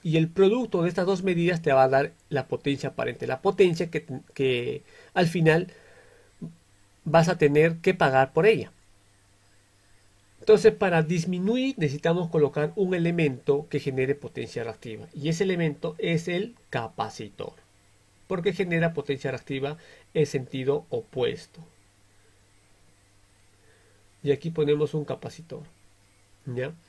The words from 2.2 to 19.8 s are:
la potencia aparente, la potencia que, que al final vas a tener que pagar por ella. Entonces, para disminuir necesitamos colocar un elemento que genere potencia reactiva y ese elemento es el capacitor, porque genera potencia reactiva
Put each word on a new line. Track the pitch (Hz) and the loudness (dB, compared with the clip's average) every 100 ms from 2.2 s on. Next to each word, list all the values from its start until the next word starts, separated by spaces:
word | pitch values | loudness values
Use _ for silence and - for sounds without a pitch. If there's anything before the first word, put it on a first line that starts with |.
| _ | _
la | 135 127 | -6 -4
potencia | - 143 139 135 | -4 -2 -4 -4
aparente, | - 120 123 120 | -6 -6 -6 -6
la | 131 | -2
potencia | 190 190 185 165 170 | -2 4 4 4 -4
que, | 165 - 127 - | -6 -8 -10 -12
que | - 135 123 123 - - - - | -4 0 0 -2 -8 -12 -20 -6
al | - 175 | 0 0
final | 180 160 160 185 - - - - _ _ _ 165 - _ _ _ _ - | 4 4 4 0 -10 -20 -20 -20 _ _ _ -18 -18 _ _ _ _ 2
vas | 160 165 | 4 4
a | 175 | 4
tener | 147 147 165 165 | 4 6 4 2
que | - | -2
pagar | 185 147 131 135 | 0 2 4 2
por | - 196 | 4 4
ella. | 202 104 - _ _ _ _ _ _ _ _ _ _ _ _ _ _ _ _ | 2 -2 -14 _ _ _ _ _ _ _ _ _ _ _ _ _ _ _ _
Entonces, | - 214 220 | 6 6 6
para | 214 196 165 | 4 2 2
disminuir | 156 175 170 180 185 247 262 269 | 2 0 -2 -2 0 0 -2 -2
necesitamos | 151 143 165 170 165 | -2 -2 0 0 0
colocar | 160 143 147 151 214 | 2 2 2 -4 -2
un | 190 | -2
elemento | 180 170 170 151 123 - 143 156 | 0 0 0 0 0 -2 -2 -2
que | 143 | -6
genere | 139 131 131 | -4 -2 -2
potencia | 143 117 - 120 - | -2 -6 -12 -10 -8
reactiva | 117 - 123 107 110 | -10 -10 -14 -14 -14
y | - 143 | -8 -4
ese | 165 190 | -2 -2
elemento | 180 160 143 165 - | 0 -2 -4 -8 -6
es | - 165 180 | -2 -2 -2
el | 175 226 - _ | -6 -6 -10 _
capacitor, | 127 113 - 107 - 107 - - - _ _ _ _ _ _ - | -8 -8 -8 -8 -10 -16 -14 -14 -16 _ _ _ _ _ _ -6
porque | 190 175 | -4 -2
genera | 175 185 165 165 | -2 -2 0 0
potencia | 165 139 135 139 | -2 -4 -6 -6
reactiva | 127 - 135 139 156 | -8 -8 -6 -6 -8